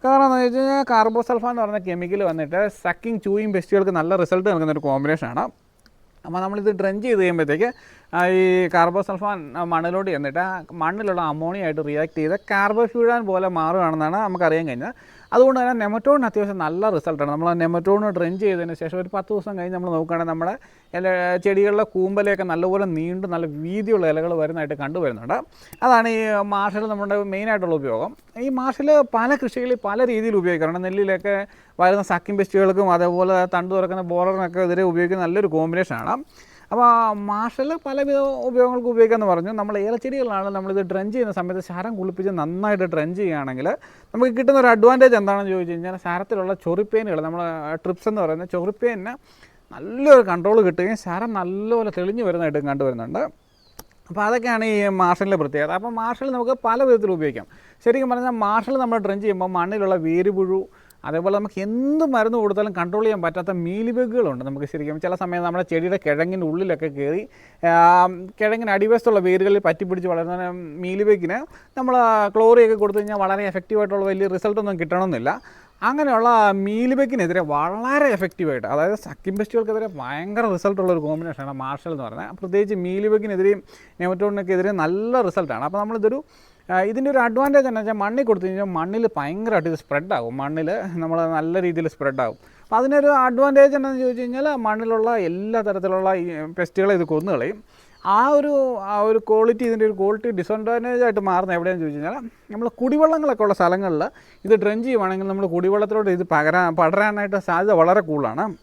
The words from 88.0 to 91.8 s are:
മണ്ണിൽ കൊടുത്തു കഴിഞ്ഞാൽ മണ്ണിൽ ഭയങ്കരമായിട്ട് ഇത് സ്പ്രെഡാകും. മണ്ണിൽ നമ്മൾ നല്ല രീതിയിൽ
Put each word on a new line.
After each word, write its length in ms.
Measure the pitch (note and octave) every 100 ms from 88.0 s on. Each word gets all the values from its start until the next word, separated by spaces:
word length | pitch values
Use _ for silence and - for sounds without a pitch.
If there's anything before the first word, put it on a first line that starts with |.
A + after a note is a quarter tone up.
മണ്ണിൽ 220 | G3+ A#3 C4
കൊടുത്തു 180 | G3+ F#3
കഴിഞ്ഞാൽ 200 | F#3+ G3+ F3
മണ്ണിൽ 260 | E3+ G#3+ A#3 F#3
ഭയങ്കരമായിട്ട് 520 | C#3+ F3+ A3+ G#3 E3
ഇത് 80 | D#3+
സ്പ്രെഡാകും. 500 | - C#3+ F3 G3 A#2 B2+
മണ്ണിൽ 280 | C#3 D#3 D#3+ G#3+ F#3 E3+
നമ്മൾ 160 | D#3+ E3 E3 D#3+
നല്ല 240 | D#3+ F3 F3+
രീതിയിൽ 220 | D#3+